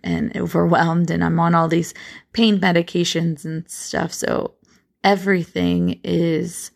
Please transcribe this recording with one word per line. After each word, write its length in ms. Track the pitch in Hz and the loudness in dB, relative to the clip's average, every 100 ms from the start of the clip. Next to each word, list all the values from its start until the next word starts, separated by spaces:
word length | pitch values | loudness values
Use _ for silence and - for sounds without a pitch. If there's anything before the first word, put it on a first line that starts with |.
and 340 | 180 170 - - | -4 -2 -2 -4
overwhelmed, 760 | 175 170 170 170 165 170 170 | -4 0 2 4 4 2 0
and 120 | 170 | 0
I'm 160 | 170 165 | 0 2
on 160 | 170 | 2
all 140 | 170 165 | 2 2
these 260 | 170 170 - - - _ | 0 -2 -8 -18 -20 _
pain 260 | - 226 202 | 0 2 4
medications 880 | 185 175 170 175 175 165 165 160 | 2 2 2 0 0 0 -2 -4
and 260 | 165 160 165 | -6 -8 -10
stuff. 420 | - - - 170 | -12 -6 -4 -4
So 420 | - - 62 - _ _ _ _ _ | -4 -2 -2 -4 _ _ _ _ _
everything 960 | 196 202 190 185 165 185 175 175 175 - | 2 2 2 0 0 -2 0 2 0 -2
is, 720 | - 170 165 160 175 - - | -2 0 0 0 -4 -8 -14